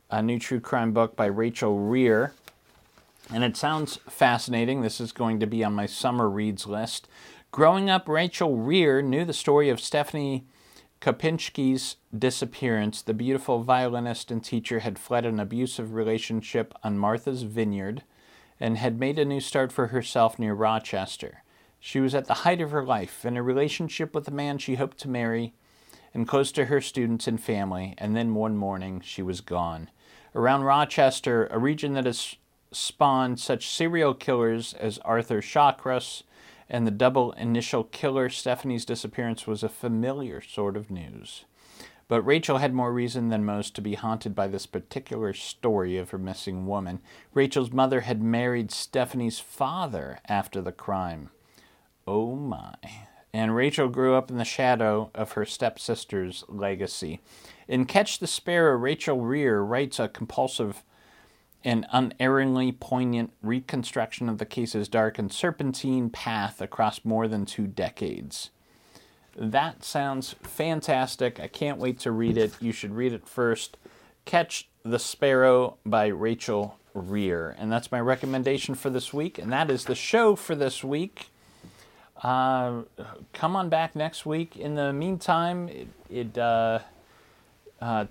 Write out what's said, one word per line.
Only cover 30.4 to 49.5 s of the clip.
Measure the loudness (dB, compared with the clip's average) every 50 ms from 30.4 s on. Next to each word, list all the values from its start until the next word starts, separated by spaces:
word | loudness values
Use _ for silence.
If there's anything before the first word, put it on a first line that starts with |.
| 4 4 4 4 4
Rochester, | 4 4 4 4 2 4 4 4 4 4 2 0 2 2 4 2 2
a | 2 0
region | 2 2 0 0 -2 -2 -2
that | 0 0
has | 0 -2 -2 -4 -8 -10 -14 _ _ _ _ _ _
spawned | -8 -6 -6 -6 0 2 4 4 4 4 2 0 0 -2
such | -2 -2 -2 -2 -2 -4
serial | -2 0 0 2 2 4 4 4 2
killers | 0 0 0 2 4 4 2 2 0 -4 -8 -8
as | -6 -6 -6 -6 -4
Arthur | -2 0 2 2 2 0 -2 -2
Shawcross | -2 0 4 4 6 6 4 2 -2 -2 -2 -2 -2 -4 -10 -14 -14 _ _ -20 -20 -20 -20 -20 -10 -6
and | -2 0 0 0
the |
double | 2 4 4 4 6 4 2 2 0
initial | -4 -2 0 0 0 0 0 0 -2 -2
killer, | -2 -4 -4 -2 0 0 2 0 0
Stephanie's | -2 -2 -2 -2 -2 -2 -2 -4 -4 -4 -4
disappearance | -4 -6 -6 -6 -8 -6 -4 -4 -4 -4 -4 -4
was | -4 -4 -2
a | -4 -6
familiar | -6 -6 -4 -2 0 0 0 0 -2 -4 -6 -8 -8 -10
sort | -12 -10 -6 -2 -2 -2 -2 -4
of | -6 -8
news. | -10 -10 -10 -12 -14 -16 -16 -18 -18 -20 -20 _ _ _ _ -20 -20 -20 -20 -20 -20 _ _ 0
But | 0 2
Rachel | 4 4 4 4 4 2 2 2
had | 2 2 2
more | 0 0 0 0
reason | 0 -2 -2 -2 -2 0 0
than | 0 0 0
most | 0 -2 -2 -4 -6 -8
to | -8
be | -6 -4 -4
haunted | -4 -4 -4 -4 -4 -4 -4 -2
by | -2 -2 -2
this | -2 -6 -8
particular | -8 -8 -8 -8 -8 -10 -12 -10 -8 -6 -4 -4 -4 -4
story | -6 -10 -12 -10 -2 0 2 2 2 2 0 0 -2
of | -4 -6
her | -6 -8
missing | -6 -6 -8 -8 -8 -8 -6 -4 -4
woman. | -4 -2 -4 -4 -4 -8 -10 -12 -16 -20 -20 -20 _ 0
Rachel's | 2 2 2 2 0 0 0
mother | 2 2 4 4 4 2
had | 0 0 0 0
married | 2 2 2 2 2 2 0 0 -2 -4
Stephanie's | -6 -8 -8 -4 -2 0 0 0 -2 -2 -2 -2 -4 -6
father | -10 -14